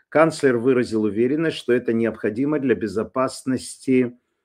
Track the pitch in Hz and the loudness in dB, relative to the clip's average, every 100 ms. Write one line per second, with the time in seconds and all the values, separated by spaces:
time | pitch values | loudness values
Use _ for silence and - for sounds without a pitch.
0 | _ 147 160 160 139 120 120 127 117 110 | _ 2 2 2 2 2 2 2 2 0
1 | 107 101 120 151 165 151 - 139 - 113 | 0 0 0 0 -2 -4 0 0 2 0
2 | 113 107 110 107 139 151 131 104 107 95 | 0 -2 -6 -2 -2 0 0 0 0 -4
3 | 107 - 131 - - 127 - - - 131 | -4 -2 -4 -4 -4 -4 -6 -12 0 2
4 | 123 120 _ _ | 2 -4 _ _